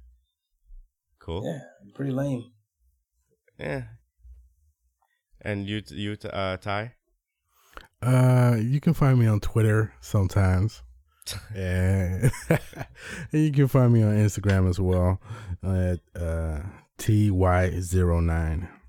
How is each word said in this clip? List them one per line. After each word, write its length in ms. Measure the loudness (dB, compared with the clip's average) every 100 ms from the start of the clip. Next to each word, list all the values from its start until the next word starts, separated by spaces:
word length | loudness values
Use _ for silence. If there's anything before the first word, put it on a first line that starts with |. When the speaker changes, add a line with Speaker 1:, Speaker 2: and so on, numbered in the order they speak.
| -20 _ _ _ _ _ _ -20 -20 _ _ _
Speaker 1:
Cool. 240 | -12 -10
Speaker 2:
yeah, 160 | -8 -12 -16 _ -20
pretty 180 | -10 -6
lame. 400 | -4 -4 -6 -10 _ _ _ _ _ _ _ _ _ _ -14
Speaker 1:
Yeah. 240 | -10 -10 -12 -20 _ _ -20 -20 _ _ _ _ _ _ _ _ _ _
And 260 | -8 -6 -6
you, 140 | -8
t-, 160 | -8 -8
you, 180 | -8
t-, 140 | -8 -8
uh, 240 | -6 -6 -6
Ty? 360 | -6 -6 -6 _ _ _ _ _ _ _ _ -20 -20 -6
Speaker 3:
Uh, 560 | 0 4 4 6 4 2
you 200 | 0 0
can 140 | 0
find 240 | 2 4 4
me 80 | 4
on 140 | 2
Twitter 520 | 0 0 2 2 0 -6
sometimes. 840 | -4 -2 0 2 2 2 -2 -6 -20
Speaker 1:
<laughs> 60 | -20 _ _ -14 -14 -12
Speaker 3:
And, 800 | -8 -4 0 2 2 0 0 0 -2
<laughs> 80 | -2
and 120 | -2 -2 -16 -16 -16 -18 -14 -4
you 200 | 0 2
can 160 | 2 4
find 240 | 4 6
me 100 | 4
on 140 | 4 4
Instagram 520 | 2 0 2 2 2
as 120 | 0
well 400 | 0 2 2 -2 -8 -16 -12 -8
at, 380 | -4 -2 -2 -4 _ -10
uh, 420 | -6 -4 -6 -6 -10 -16 _ -8
T 320 | 0 2 4
Y 500 | 2 4 2 2 -2
zero 380 | -2 0 2 2
nine. 480 | 2 0 -2 -4 -8 -16